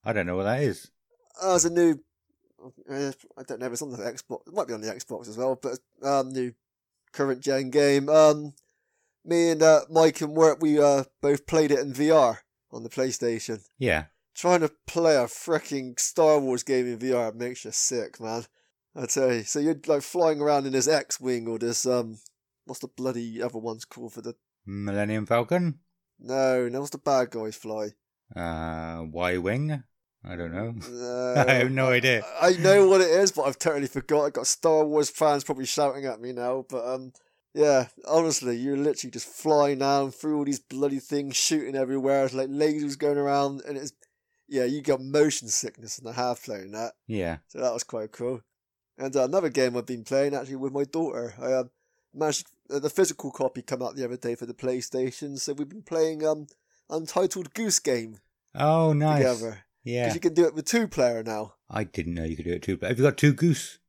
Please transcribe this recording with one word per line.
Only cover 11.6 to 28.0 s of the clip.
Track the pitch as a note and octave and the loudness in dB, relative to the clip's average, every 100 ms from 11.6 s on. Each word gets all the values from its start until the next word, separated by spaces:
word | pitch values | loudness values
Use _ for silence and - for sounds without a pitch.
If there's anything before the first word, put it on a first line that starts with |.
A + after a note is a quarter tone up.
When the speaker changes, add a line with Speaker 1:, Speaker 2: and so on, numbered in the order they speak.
| D3+ | 4
Speaker 2:
it | C#3 | 2
in | C#3 | -2
V | B2+ D3+ | -2 4
R | D#3+ B2 A2 _ _ _ | 6 6 2 _ _ _
on | A#2+ | -14
the | A2+ | -10
PlayStation. | - C3 - A#2+ A2+ - A2 _ _ | -4 -4 -2 -2 -2 -6 -10 _ _
Speaker 1:
Yeah. | B2+ D#2 D2+ _ _ - | 0 0 -2 _ _ -2
Speaker 2:
Trying | F3 F3 | 4 4
to | D#3 _ - | 2 _ -6
play | E3+ E3 D3 | 2 4 4
a | A#2 | 2
frickin' | - - D#3 - C#3 B2+ B2 | -6 -2 -2 -2 -8 -8 -6
Star | - - D#3 D3+ | -4 4 6 6
Wars | C3+ B2 | 2 -2
game | - B2+ B2 | 0 0 0
in | A#2 | -4
V | C3 | 0
R | B2 A2+ | 0 0
makes | A2+ B2 B2 - | -4 -8 -8 -8
you | |
sick, | - - B2 G#2 - | -4 -2 -2 -6 -10
man. | A2+ A2+ A#2 _ _ _ _ D#3+ | -8 -8 -8 _ _ _ _ -10
I | B2+ | -4
tell | - C3 | 0 2
you. | A#2+ | 0
So | G#2 D3 | -2 -2
you're, | D3 D3+ D#3+ | 0 -2 0
like, | D3 | 0
flying | - F3 D#3+ D3+ | 0 0 2 2
around | D3 C#3+ C#3 | 0 0 0
in | |
this | C3 B2+ | 0 2
X-Wing | D3+ - - B2+ A#2+ A2+ | 0 0 -8 -4 -4 -4
or | A2+ | -4
this, | A#2 A#2 B2+ | -4 -2 0
um, | B2 A2+ A2 - _ _ _ - | 0 -2 -10 -20 _ _ _ -18
what's | C3 | -14
the | B2 | -14
bloody | - C3 A#2+ A#2 A2+ | -8 -6 -6 -8 -6
other | A#2+ A#2 | -6 -6
one's | A2+ A2 - | -8 -10 -14
called | - A#2+ | -16 -16
for | A#2 | -12
the | A2+ A#2 _ _ | -14 -14 _ _
Speaker 1:
Millennium | G2 G2+ G2+ G2+ G#2 A2 G#2 | -12 -8 -4 -2 -2 -4 0
Falcon? | A#2 A#2+ F3 F3 C#3+ _ _ _ _ | 0 2 0 0 -4 _ _ _ _
Speaker 2:
No, | A#2 C3 C3 B2+ B2 | -6 0 2 2 0
no, | B2+ | -4
what's | C#3+ | -8
the | C#3 | -6
bad | - C3+ B2 | 0 2 2
guys | A#2 G#2+ G#2+ | -4 -8 -10
fly? | A2 A2 G#2+ _ | -10 -6 -6 _